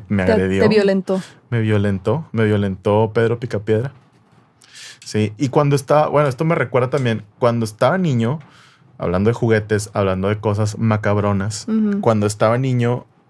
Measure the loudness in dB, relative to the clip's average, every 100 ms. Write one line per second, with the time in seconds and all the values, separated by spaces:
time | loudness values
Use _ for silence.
0 | -2 0 2 2 2 2 4 4 2 0
1 | -2 -6 -6 -18 -6 -2 0 0 0 -2
2 | -2 -4 -4 -2 2 2 0 -2 0 2
3 | 2 2 0 -2 -4 -6 -2 -2 -2 -12
4 | _ _ _ _ _ _ _ -20 -20 -20
5 | -6 -2 -2 -2 0 2 2 0 2 2
6 | 4 2 0 0 -2 0 0 0 0 -2
7 | -2 -4 -6 -2 0 0 -4 0 2 2
8 | 0 0 0 -4 -10 -20 -20 _ _ -8
9 | -2 0 0 2 2 2 0 -4 -2 -2
10 | 0 0 -2 -2 -2 -2 -2 -2 0 0
11 | 0 0 0 -2 -4 -8 -4 -2 0 0
12 | 0 2 0 0 0 0 0 0 -2 -4
13 | -8 _